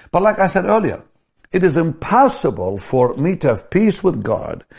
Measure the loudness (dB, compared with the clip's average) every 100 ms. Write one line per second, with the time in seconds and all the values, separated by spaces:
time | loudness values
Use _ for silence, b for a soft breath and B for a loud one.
0 | b 0 2 2 0 0 0 0 0 -4
1 | -12 _ _ _ _ 0 2 2 -2 -4
2 | 0 2 2 2 -4 -4 -6 -6 -2 2
3 | 2 2 -2 0 0 -2 -2 0 2 2
4 | -2 -2 -4 -4 -6 -12 -16